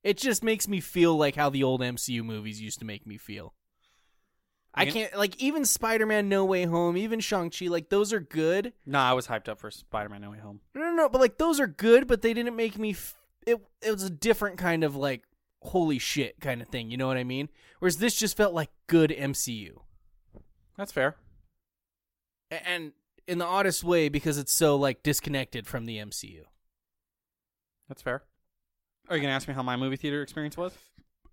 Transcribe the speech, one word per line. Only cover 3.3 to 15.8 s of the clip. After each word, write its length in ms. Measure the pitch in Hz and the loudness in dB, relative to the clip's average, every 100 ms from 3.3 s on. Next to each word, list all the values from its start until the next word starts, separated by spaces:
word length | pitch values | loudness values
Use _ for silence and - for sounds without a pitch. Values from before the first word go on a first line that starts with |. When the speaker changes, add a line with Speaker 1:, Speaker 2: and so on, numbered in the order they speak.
| 98 80 _ _ _ _ _ _ _ _ _ _ _ _ | -14 -14 _ _ _ _ _ _ _ _ _ _ _ _
Speaker 1:
I 100 | 107 | -2
Speaker 2:
You 80 | 185 | 0
Speaker 1:
can't, 240 | 226 214 202 | 0 -4 -2
like, 200 | 202 - | -2 0
even 300 | 262 302 254 | -2 0 0
Spider-Man 640 | - 226 220 214 214 202 | 0 0 0 2 2 2
No 160 | 196 190 | 2 2
Way 180 | 185 | 2
Home, 320 | 175 170 175 175 | 2 2 2 0
even 240 | 220 226 | -2 -4
Shang-Chi, 460 | - 202 170 - 180 | -2 -2 -2 -6 -4
like, 240 | 170 151 | -4 0
those 220 | 196 208 | 0 2
are 60 | 214 | -2
good. 520 | 151 160 160 185 233 - - | -2 0 2 2 -2 -10 -2
Speaker 2:
Nah, 220 | 139 127 | 2 4
I 20 | |
was 140 | 127 - | 2 0
hyped 220 | 113 - | -6 -6
up 120 | 104 | -10
for 100 | 107 | -12
Spider-Man 520 | - - 110 104 101 | -16 -8 -6 -6 -10
No 80 | 101 | -16
Way 80 | 104 | -16
Home. 220 | 107 101 _ | -16 -18 _
Speaker 1:
No, 60 | 269 | -6
no, 100 | 330 | -2
no, 160 | 339 320 | 4 4
but, 100 | 254 | 6
like, 160 | 254 - | 4 4
those 240 | 330 285 | 2 2
are 60 | 240 | 0
good, 400 | 147 220 240 254 | 2 8 8 8
but 140 | 233 | 2
they 100 | 233 | 2
didn't 240 | 226 240 233 | 0 -2 -2
make 220 | 226 202 | -4 -2
me 140 | 220 | -4
f-, 220 | 180 - - _ _ - | -4 -10 -16 _ _ -2
it, 140 | 233 - _ | -2 -2 _
it 80 | 214 | -4
was 100 | 208 | -2
a 60 | 190 | -4
different 460 | 156 226 214 208 175 | -2 2 2 0 -2
kind 260 | 180 165 | 0 2
of, 140 | 156 139 | 0 0
like, 280 | 139 127 _ _ _ _ | -4 -4 _ _ _ _
holy 360 | - 185 | -2 0